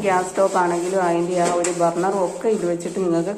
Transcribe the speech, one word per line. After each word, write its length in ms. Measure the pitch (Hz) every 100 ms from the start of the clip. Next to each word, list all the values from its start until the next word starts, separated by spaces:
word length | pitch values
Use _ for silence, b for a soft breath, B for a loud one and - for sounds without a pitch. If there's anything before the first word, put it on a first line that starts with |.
ഗ്യാസ് 240 | 202 185 185
സ്റ്റോപ്പ് 280 | - 196 190
ആണെങ്കിലും 380 | 175 175 180 190 175
അതിൻ്റെ 300 | 170 175 180
ആ 40 | 175 175
ഒരു 120 | 175 170
ബർണറും 400 | 170 170 190 202 175
ഒക്കെ 220 | - 226 202
ഇത് 80 | 170
വെച്ചിട്ട് 280 | 170 175 190
നിങ്ങൾക്ക് 300 | 180 165 175